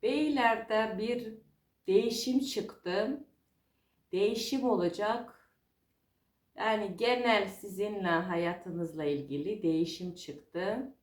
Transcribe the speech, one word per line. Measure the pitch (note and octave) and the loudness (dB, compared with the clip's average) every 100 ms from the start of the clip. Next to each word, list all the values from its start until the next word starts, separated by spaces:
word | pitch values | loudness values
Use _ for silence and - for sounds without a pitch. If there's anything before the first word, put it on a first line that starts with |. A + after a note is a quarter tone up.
beylerde | G#3+ C#4+ D4+ C#4 A#3 A3+ - G#3+ A3 F#3 | 2 2 2 4 4 2 0 0 0 -2
bir | A3 A#3+ A3 A3 - _ _ _ - | -2 -2 -4 -12 -20 _ _ _ 4
değişim | F#3+ A#3 - - B3+ | 4 4 0 2 0
çıktı. | C#4 G#3+ - - F3+ F3+ A3 D4 - _ _ _ _ _ _ _ _ | 2 -4 -6 -8 -2 0 0 -2 -10 _ _ _ _ _ _ _ _
Değişim | F3+ G3+ A3+ - C4+ | 2 2 2 -2 0
olacak. | B3+ G3+ F3 E3+ G#3 A3+ A#3 - _ _ _ _ _ _ _ _ _ _ _ - | 2 4 2 0 -2 -2 -4 -16 _ _ _ _ _ _ _ _ _ _ _ -4
Yani | G#3+ G#3+ G3+ F3 | 0 0 0 0
genel | A#3 B3 A#3+ G#3+ G3 | 2 2 4 4 2
sizinle | - G3+ F#3 G#3 G#3 F#3 | -6 -12 -4 -4 -2 0
hayatınızla | E3 F#3 E3+ E3+ E3+ F#3 E3+ E3 D#3 | 0 2 0 0 -2 -6 -6 -6 -2
ilgili | D3+ C#3+ C3+ C#3 D#3 G#3+ | -2 -2 -2 -4 -4 -2
değişim | E3 D#3+ E3+ - F3+ | 0 2 0 -2 -8
çıktı. | E3+ - C#3+ - E3+ F#3 A#3 B3+ - | -10 -14 -16 -10 -6 -2 -2 -6 -12